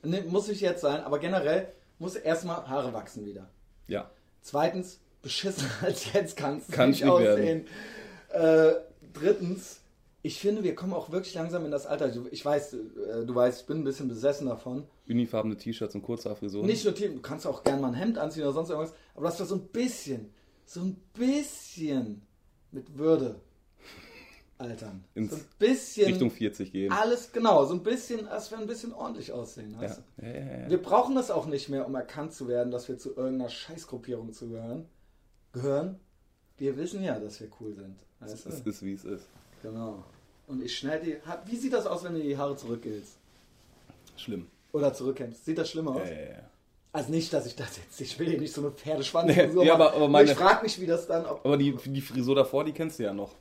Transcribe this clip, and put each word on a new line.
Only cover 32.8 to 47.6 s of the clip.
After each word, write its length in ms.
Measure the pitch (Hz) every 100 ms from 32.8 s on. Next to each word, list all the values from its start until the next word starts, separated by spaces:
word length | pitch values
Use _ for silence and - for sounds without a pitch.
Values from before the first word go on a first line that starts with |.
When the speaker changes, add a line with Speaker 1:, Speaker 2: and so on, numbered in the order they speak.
| 123
Speaker 1:
wir 100 | 123
zu 120 | - -
irgendeiner 340 | 131 131 123
Scheißgruppierung 840 | - - 165 - 123 123 117 113
zu 160 | 110 117
gehören. 380 | 113 113 143 165 _ _ _ _ _ _
Gehören? 480 | 123 135 139 175 185 _ _ _ _ _ _
Wir 200 | 139 131
wissen 260 | 175 202
ja, 160 | 185 110
dass 220 | 107 104
wir 80 | 107 -
cool 140 | 110
sind, 240 | 98 98 95 _ _
weißt 140 | 110 110
Speaker 2:
Es, 80 |
Speaker 1:
du? 60 | -
Speaker 2:
es 100 | -
ist, 220 | 113 98 98
wie 80 |
es 100 | 98
ist. 220 | - 98 - - _ -
Speaker 1:
Genau. 420 | 110 113 113 98 92 - _ _ _
Und 160 | 131
ich 160 | 120 -
schneide 280 | 135 156 165
die 100 | 147 160
Ha-, 160 | 170 190
wie 100 | 233
sieht 160 | 262
das 140 | 240 202
aus, 160 | 170
wenn 100 | 175
du 80 | 165
die 160 | 147 139
Haare 180 | 143 139
zurückgehst? 580 | 120 117 113 107 98 - _ _ _ _ _ _ _ - - -
Speaker 2:
Schlimm. 300 | - 98 85 _ _
Speaker 1:
Oder 200 | 151 143
zurückkämmst? 520 | 131 127 135 120 113 -
Sieht 120 | 160
das 120 | 160
schlimm 180 | 165 160
aus? 200 | 127 87
Speaker 2:
Ja, 60 |
ja, 80 | 78 -
ja. 180 | - - _ _ _ _
Speaker 1:
Also 200 | 151 131
nicht, 200 | 160 160
dass 120 | 151 123
ich 100 |
das 220 | -